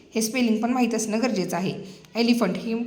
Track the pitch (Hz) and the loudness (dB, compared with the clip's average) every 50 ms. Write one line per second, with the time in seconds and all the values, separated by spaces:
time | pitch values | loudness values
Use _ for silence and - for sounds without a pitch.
0 | - - - 220 220 220 - 262 247 226 220 208 226 233 254 247 - 214 226 214 | -18 -6 -2 -2 -2 0 0 2 2 4 2 2 2 0 2 2 2 2 2 0
1 | - 214 202 226 226 247 220 196 175 - - 175 185 175 - - - - - - | -2 -2 0 0 0 0 0 -2 -2 -2 -2 -2 -2 -4 -4 -6 -10 -14 -16 -20
2 | - - - 220 233 233 240 233 220 185 - - - 233 226 233 240 | -20 -8 -2 0 2 4 4 4 2 0 0 -2 -4 -4 -4 -4 -4